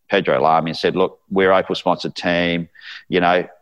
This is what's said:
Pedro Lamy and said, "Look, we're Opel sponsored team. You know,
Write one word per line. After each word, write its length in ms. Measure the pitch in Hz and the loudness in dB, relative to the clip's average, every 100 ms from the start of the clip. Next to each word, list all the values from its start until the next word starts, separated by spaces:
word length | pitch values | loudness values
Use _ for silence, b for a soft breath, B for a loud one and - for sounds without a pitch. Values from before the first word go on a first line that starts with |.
| - | -2
Pedro 320 | 98 82 67 | -2 2 2
Lamy 300 | 76 80 80 | 4 2 0
and 60 | 80 | -2
said, 180 | 90 80 | -2 0
"Look, 240 | 92 - - | -2 -4 -6
we're 220 | 95 95 | 0 4
Opel 260 | 95 90 85 | 2 0 -4
sponsored 380 | 90 85 80 - | -2 -2 -4 -6
team. 540 | 90 85 87 85 85 B B B B | -4 -2 -2 -4 -6 B B B B
You 120 | 90 | 0
know, 280 | 87 90 - - | 2 2 0 -12